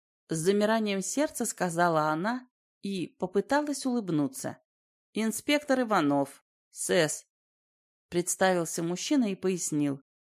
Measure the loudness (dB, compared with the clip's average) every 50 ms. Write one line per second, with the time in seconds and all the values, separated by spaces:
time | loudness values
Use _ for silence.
0 | _ _ _ _ _ -6 -4 0 2 2 4 4 4 2 2 2 0 0 -2 -2
1 | -4 -4 -2 -2 -2 -2 -2 -4 -6 -6 -4 -4 -4 -2 0 2 2 4 4 2
2 | 2 2 0 0 -2 -2 -4 -4 -8 _ _ _ _ _ _ _ -8 -6 -6 -6
3 | -6 -8 _ -6 -6 -2 0 -2 0 2 0 0 0 -2 -4 -4 -2 -2 -2 -2
4 | -2 0 0 0 0 0 -4 -6 -10 -10 -10 -14 _ _ _ _ _ _ _ _
5 | _ _ -4 -2 -2 -2 -2 -2 0 0 0 2 2 0 0 0 2 2 2 2
6 | 2 4 2 2 0 -2 -6 -16 _ _ _ _ _ _ -14 -6 -2 2 2 2
7 | 2 2 0 -6 -12 _ _ _ _ _ _ _ _ _ _ _ _ _ _ _
8 | _ -4 -4 -2 -2 -2 0 2 2 2 4 2 0 -2 -4 -4 -4 -2 -4 -4
9 | -2 0 2 2 2 2 0 -2 -2 -2 -2 -2 -2 -2 0 0 0 0 -2 -4
10 | -10 _ _ _ _